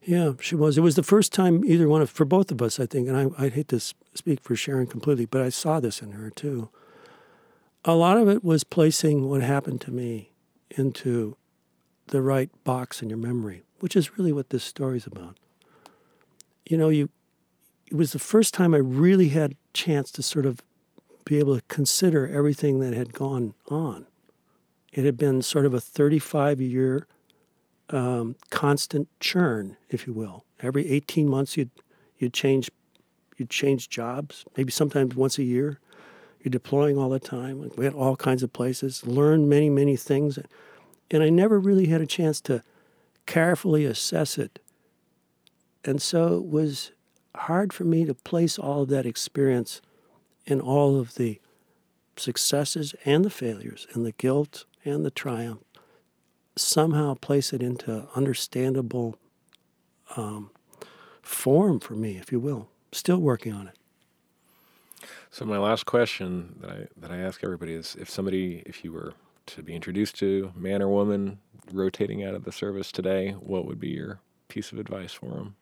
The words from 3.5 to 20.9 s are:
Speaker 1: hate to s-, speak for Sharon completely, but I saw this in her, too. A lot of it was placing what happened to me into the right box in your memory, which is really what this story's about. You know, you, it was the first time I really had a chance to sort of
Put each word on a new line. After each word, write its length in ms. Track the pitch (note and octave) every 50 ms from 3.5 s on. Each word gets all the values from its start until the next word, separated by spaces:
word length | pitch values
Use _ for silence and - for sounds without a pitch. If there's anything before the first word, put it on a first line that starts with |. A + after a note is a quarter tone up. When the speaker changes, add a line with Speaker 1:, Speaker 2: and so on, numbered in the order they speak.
| A#2
Speaker 1:
hate 160 | C#3 D3+ _
to 80 | - A#2
s-, 160 | - - - _ _ _ _
speak 280 | - - - D3+ C3
for 140 | _ - A#2+
Sharon 320 | A2 - - C#3 C3 B2+ B2
completely, 380 | - A#2+ - D3 D3 B2 A#2+
but 160 | A2+ - C3
I 80 | C3 B2+
saw 300 | B2+ - - D#3+ D#3 D#3+
this 220 | B2+ A#2 G2+ -
in 100 | A#2 G#2
her, 180 | G2+ G2+ A2 A2
too. 400 | G#2+ - - D3 C#3 B2 A2+ A2 _ _ _ _ _ - - - - - _ _ _ _ _ _ _ _ _ _ _ _ _
A 100 | - -
lot 220 | E3 E3 C#3 F#3+ A3+
of 100 | A#3 G3+
it 160 | G3+ G#3 -
was 200 | F3 D#3+ D3+ -
placing 680 | _ - - D#3+ D#3+ D#3+ - - D#3+ D3 C#3+ C3+ C3+
what 120 | C#3 C#3
happened 400 | B2+ B2 C#3 C#3 C#3 - C3 B2
to 100 | - -
me 400 | B2+ B2 B2 A#2+ A#2 A2 G#2 _ _ _ _ _ _ _ _ _
into 640 | - - C3+ C3+ B2 - - C3 A#2+ A#2+ A2+ G#2+ - _ _ _ _ _ _ _ _ _ _ _ _ _ _ -
the 140 | - C#3
right 280 | C3 C3+ C#3 C3+ C3 D3 _ _ _
box 380 | - B2+ B2+ B2+ - - -
in 80 | - A2
your 80 | A2 A2+
memory, 440 | A2+ A#2+ B2 B2 A2 G#2+ F#2+ F2 _ _ _ _
which 140 | - F3 -
is 220 | G3 D#3 - - -
really 140 | F#3+ F3
what 180 | D3+ C#3+ C3 _
this 140 | - B2 -
story's 420 | - - - C#3+ C3 C3 B2 -
about. 320 | - - G2 F2+ E2+ F#2 _ _ _ _ _ _ _ _ _ _ - _ _ _ _ _ _ _ _ _ _ - _ _ _ _
You 120 | - E3 E3
know, 120 | D#3+ D#3
you, 200 | D#3 D3+ C#3+ C#3 _ _ _ _ _ _ _ _ _ _ _ _ _ _ _ _
it 80 | -
was 180 | D3+ E3+ C#3 -
the 60 | C#3+
first 340 | - - - A3 A3+ - -
time 200 | - F#3 F3 E3
I 40 | D3
really 520 | C3+ C3 B2+ C3+ D#3 F3+ G3 F#3+ F#3 D3+
had 220 | C3+ D#3+ D#3 C#3
a 40 | C3+ _ _ _ _
chance 380 | - - F3+ D#3 C#3+ C3+ - -
to 100 | - B2
sort 220 | - - D#3 C#3
of 180 | C#3 B2 A#2+ - _ _ _ _ _